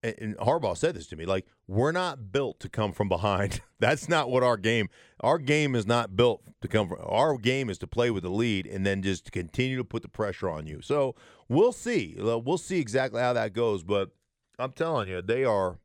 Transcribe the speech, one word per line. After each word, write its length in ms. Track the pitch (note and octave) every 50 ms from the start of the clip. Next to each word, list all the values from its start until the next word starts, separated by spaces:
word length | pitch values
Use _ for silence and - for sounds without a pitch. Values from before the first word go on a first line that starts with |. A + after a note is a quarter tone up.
and, 140 | - A#2 A2 -
and 180 | - G#2+ G#2+ -
Harbaugh 400 | A#2 A#2 C#3+ E3+ C#3+ G#2 F2+ E2
said 180 | - D#3+ F3
this 120 | F#2+ E2 -
to 100 | - D#2
me, 80 | E2
like, 200 | E2+ F#2+ G2 F#2 _ _ _ _ -
"We're 240 | F#2+ G#2 B2 D3
not 400 | E3 F3+ F#3 F3+ D3 C3+ A2 G2
built 300 | F#2 C#3 C#3 A#2+ - _
to 80 | - -
come 240 | - - G#2+ G#2 F2+
from 160 | - G#2+ G2+
behind." 500 | F#2 E2+ F#2+ G#2+ G2 F#2 G2+ F#2+ - - - _
<laughs> 100 | _ _
That's 280 | - A2 D3+ D3+ - -
not 220 | E3+ D#3+ C#3+ B2
what 140 | B2+ B2+ B2
our 120 | B2 A#2+
game, 320 | G#2+ F#2 A2 A#2 A#2 G#2 F#2+ _ - - - _ _
our 200 | - A#2+ D3 F3
game 360 | C#3+ B2+ D3 D3+ D3+ C#3+ C3
is 100 | A#2+ G#2
not 300 | G2 A#2 A#2+ A#2 G#2+ F#2+
built 320 | F#2 A#2+ A#2+ A2 - _ - - _
to 80 | - -
come 180 | - A2 G#2 F2
from, 120 | F2 - -
our 340 | - F#2+ G#2+ C3 D#3 D3 B2+
game 320 | G#2 A#2+ B2+ C3+ C3+ A2+
is 80 | F#2+ -
to 80 | - E2+
play 220 | - A#2 A#2+ A#2+
with 120 | A#2 G2 E2+
the 60 | F2+
lead 360 | F#2 G#2 A#2 A#2+ G#2+ G2 F#2+
and 200 | - - G2 F#2+
then 160 | G2 G2 G2
just 300 | F#2 G2 F#2+ F2 - - -
continue 420 | F#2+ F2 D#2+ - - B2 C3 C3 B2+
to 60 | B2
put 200 | - - A#2 -
the 60 | -
pressure 400 | _ - A2 G2+ F#2 - - F#2
on 180 | D#2+ D#2 D#2 D#2
you. 140 | D2+ D2
So 340 | D#2 - C#3 D3 C#3 C3 A#2+ - - - - - - _
we'll 240 | A#2+ D3 G#3 B3 A#3+
see. 420 | - - A3+ A#3+ F#3+ A2 E2 D#2+ F2+
Uh, 200 | F#2+ A2 A#2 A#2
we'll 200 | A#2 B2+ E3+ F3
see 220 | - - F#3+ F3+
exactly 400 | D3 A#2 G#2 C3 B2+ C3+ G#2 A#2
how 120 | B2 B2 B2
that 180 | A#2+ A2 A2 F#2+
goes, 300 | A2+ A#2+ A#2 G#2 F#2+ D#2+
but 280 | F2 G#2 G2+ G2 F#2 _ _ _ _ _ _ _ _ _ _
I'm 120 | B2 C3
telling 380 | C3 - E3 E3 D#3+ C3+ G#2+ F#2+
you, 120 | F#2 F2+
they 220 | F2+ F#2+ A2+ B2+ C3+
are 360 | B2+ A2 G2+ F#2+ F#2 F2+ E2+ _